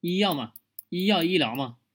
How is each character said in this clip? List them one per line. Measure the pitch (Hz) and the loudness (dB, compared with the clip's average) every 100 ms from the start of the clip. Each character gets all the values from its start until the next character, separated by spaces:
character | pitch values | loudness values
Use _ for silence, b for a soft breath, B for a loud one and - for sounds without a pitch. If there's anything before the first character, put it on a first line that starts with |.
医 | 170 185 | 0 2
药 | 202 | 2
嘛， | 151 113 - _ - - | 0 -6 -14 _ -20 -8
医 | 180 190 | -2 2
药 | 196 | 2
医 | 165 180 | 2 2
疗 | 123 123 | 0 -2
嘛。 | 131 120 _ | -8 -10 _